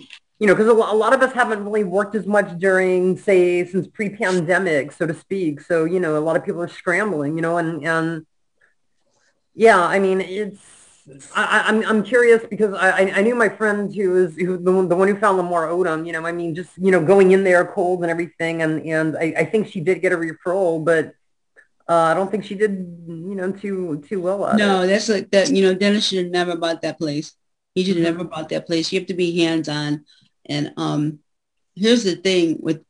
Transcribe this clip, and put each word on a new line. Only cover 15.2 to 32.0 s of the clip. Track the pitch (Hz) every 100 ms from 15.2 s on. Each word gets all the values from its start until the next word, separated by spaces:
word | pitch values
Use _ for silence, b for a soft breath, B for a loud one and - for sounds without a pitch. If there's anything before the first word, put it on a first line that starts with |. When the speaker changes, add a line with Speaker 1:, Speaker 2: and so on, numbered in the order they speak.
| 208 185
Speaker 1:
Lamar | 175 175 160
Odom, | 175 180 156 170
you |
know, | 165
I | 165
mean, | 170 170
just, | 160 170 -
you | 190
know, | 180
going | 151 202 185
in | 190
there | 190 180 180
cold | 208 180 180
and | 170
everything, | 165 170 - 165 165
and, | 160 156 160
and | 160 160 143
I, | 165 156
I |
think | 165 220 -
she | 190
did | 156 208
get | 185
a | 175
referral, | 165 - 180 190 175 160
but, | 156 160 139 - _ _ _ _ b _ -
uh, |
I | 170 165
don't | 165 196
think | 208
she | -
did, | 196 214 190 175 170 170
you | 165 180
know, | 202 185
too, | 196 202 190 175 147 -
too | 196
well | 175 196 -
at | 214
Speaker 2:
No, | 202 190
Speaker 1:
it. | 185
Speaker 2:
that's | 208 226
like | 196 -
that. | 196 185
You | 190
know, | 190
Dennis | 185 202 208 -
should | 190
have | 175
never | 180 175 170
bought | 165 160
that | 160 151
place. | 160 147 151 _ _ _ _
He | 185
should | 185 175
have | 165
Speaker 1:
Mm-hmm. | 170
Speaker 2:
never | 165
bought | 160 160
that | 160 165
place. | 165 160
You | 185
have | 180
to |
be | 180 175 175
hands-on. | 165 165 156 147 147 147 _ b b _ -
And, | 147 147 -
um, | 156 151 151 151 _ _ _ _ _
here's | 175 220 240